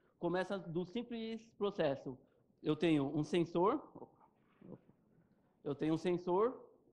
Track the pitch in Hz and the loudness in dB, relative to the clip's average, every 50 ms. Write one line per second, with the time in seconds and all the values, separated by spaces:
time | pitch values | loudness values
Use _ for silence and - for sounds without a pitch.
0 | _ _ _ - 170 170 170 185 180 - 202 190 165 170 156 175 180 175 - 240 | _ _ _ -4 -2 0 0 0 0 -2 -4 -6 -6 -4 -4 -4 -4 -2 -4 -6
1 | 240 240 240 226 226 226 226 220 - - _ - 202 202 202 - 165 143 135 - | -6 -4 -6 -6 -6 -6 -8 -10 -12 -16 _ -4 -4 -2 0 2 2 2 2 0
2 | - 139 127 - - _ _ _ _ _ _ _ - 151 151 151 180 165 156 147 | -4 -10 -10 -12 -16 _ _ _ _ _ _ _ 0 0 0 2 4 4 4 4
3 | 139 143 151 151 151 - 202 175 165 156 - 170 175 214 285 277 - - - - | 4 2 0 -2 -2 2 2 2 2 2 2 4 4 4 4 2 -2 -8 -18 -18
4 | - - _ _ - _ _ _ _ _ _ _ - 87 - - _ _ _ _ | -18 -18 _ _ -20 _ _ _ _ _ _ _ -18 -18 -18 -18 _ _ _ _
5 | _ _ _ _ _ _ _ _ _ _ _ _ - 147 135 - 156 156 160 156 | _ _ _ _ _ _ _ _ _ _ _ _ -8 -8 -4 -2 0 0 0 0
6 | - 180 175 175 180 185 175 190 220 254 262 - - - - _ _ _ | 0 0 0 0 0 0 2 2 2 0 -2 -6 -18 -20 -20 _ _ _